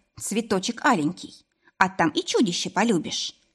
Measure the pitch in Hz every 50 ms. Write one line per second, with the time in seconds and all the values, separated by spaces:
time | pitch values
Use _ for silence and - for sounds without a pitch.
0 | _ _ _ - - - 196 226 226 - 208 185 190 233 226 - - 294 240 165
1 | 143 170 180 - - - - - _ _ _ _ _ _ _ - 190 185 - -
2 | 170 226 - 359 370 - - 415 247 175 175 - - 180 - 185 220 240 196 156
3 | - - - - - - - _ _ _